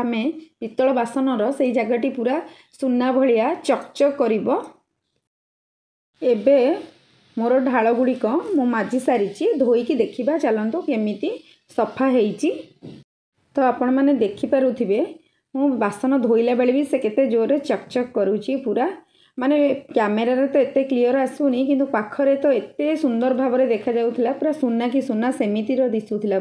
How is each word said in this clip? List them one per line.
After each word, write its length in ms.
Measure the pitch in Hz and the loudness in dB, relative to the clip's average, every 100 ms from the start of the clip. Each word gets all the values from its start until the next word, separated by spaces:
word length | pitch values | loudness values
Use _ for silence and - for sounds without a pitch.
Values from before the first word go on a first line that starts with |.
ଆମେ 220 | 240 226 277 - - - | -2 -2 -4 -6 -16 -14
ପିତ୍ତଳ 280 | 220 - 262 | -10 0 0
ବାସନର, 500 | 254 233 269 262 233 220 | 2 -2 -2 -2 0 -2
ସେଇ 200 | 285 254 | 0 0
ଜାଗାଟି 360 | 233 214 240 269 | 0 0 0 -2
ପୁରା 260 | 247 233 311 - - _ - | -2 -2 -2 -6 -20 _ -6
ସୁନା 280 | 262 247 254 | -2 0 2
ଭଳିଆ 340 | 254 262 220 254 349 - | 2 2 2 0 -2 -2
ଚକଚକ 440 | 240 - - 277 285 | -2 -4 0 0 2
କରିବ। 320 | 226 220 226 381 - _ _ _ _ _ _ _ _ _ _ _ _ _ _ - | 0 0 0 -2 -4 _ _ _ _ _ _ _ _ _ _ _ _ _ _ -4
ଏବେ 360 | 262 214 220 277 254 415 - _ _ _ _ 226 | 0 2 4 4 4 0 -6 _ _ _ _ -4
ମୋର 180 | 233 262 254 | 2 2 2
ଢାଳଗୁଡ଼ିକ 580 | 240 220 240 254 247 214 311 427 | 2 2 2 0 0 -2 -2 0
ମୁଁ 120 | 311 247 | 0 0
ମାଜି 320 | 226 - 247 | 0 -2 -2
ସାରିଛି, 440 | 254 240 202 - 403 311 | 0 0 0 -2 -2 2
ଧୋଇକି 360 | 247 233 233 | 2 2 0
ଦେଖିବା 400 | 262 202 - 240 311 | 0 -2 -2 -2 0
ଚାଲନ୍ତୁ 400 | 240 220 220 339 | 0 0 -2 -4
କେମିତି 480 | 311 226 214 202 330 494 _ _ _ | -2 -2 -2 -4 -6 -6 _ _ _
ସଫା 360 | - 214 - 269 | -4 -4 0 2
ହେଇଛି। 360 | 254 208 165 - - - _ - - _ _ _ _ _ 285 | 2 0 0 -4 -4 -14 _ -20 -20 _ _ _ _ _ 0
ତ 0 | 254 | 0
ଆପଣମାନେ 400 | 240 247 262 277 | 2 0 2 2
ଦେଖିପାରୁଥିବେ, 840 | 254 202 - 247 269 262 240 190 214 381 - _ _ _ | 2 0 -2 -2 2 0 0 -2 0 -2 -8 _ _ _
ମୁଁ 120 | 262 285 240 | -2 -2 0
ବାସନ 280 | 202 202 262 277 | -2 -2 0 0
ଧୋଇଲା 340 | 226 226 233 | 2 2 2
ବେଳେ 180 | 247 254 | 2 2
ବି 100 | 269 | 2
ସେ 140 | 285 262 | 0 -2
କେତେ 240 | 214 240 262 | 0 0 2
ଜୋରରେ 240 | 226 220 285 285 | 2 2 0 0
ଚକଚକ 380 | 196 - 254 247 | -4 -4 -6 -4
କରୁଛି 400 | 214 190 208 254 269 | -2 0 -2 -2 -4
ପୁରା। 220 | 240 208 330 370 _ _ _ - | -2 -2 -2 -4 _ _ _ -4
ମାନେ 180 | 262 294 285 269 - | 0 2 2 0 -2
କ୍ୟାମେରାରେ 520 | - 208 214 233 254 269 | 0 0 0 0 0 2
ତ 40 | 285 | 2
ଏତେ 220 | 240 269 | 2 0
କ୍ଲିଅର 320 | 269 247 240 269 | 0 2 2 2
ଆସୁନି, 360 | 254 269 285 247 269 | 0 0 0 0 0
କିନ୍ତୁ 180 | 269 277 | 0 0
ପାଖରେ 480 | 214 214 - 277 277 | -2 -4 0 2 2
ତ 100 | 285 | 2
ଏତେ 340 | 233 - - 294 311 | 0 -2 -4 -2 0
ସୁନ୍ଦର 360 | 277 226 254 | 0 0 0
ଭାବରେ 300 | 254 269 254 254 | 0 0 2 2
ଦେଖାଯାଉଥିଲା, 640 | 214 247 233 233 240 240 277 | 0 -2 -2 -2 0 -2 0
ପୁରା 140 | 311 | -2
ସୁନା 340 | 294 247 226 240 | -2 -2 0 0
କି 120 | 269 | -2
ସୁନା 260 | 233 214 247 | -2 -2 -2
ସେମିତିର 480 | 262 214 214 214 262 254 | -2 -2 -2 -2 0 0
ଦିଶୁଥିଲା 500 | 220 214 196 208 190 | -2 -4 -4 -2 -2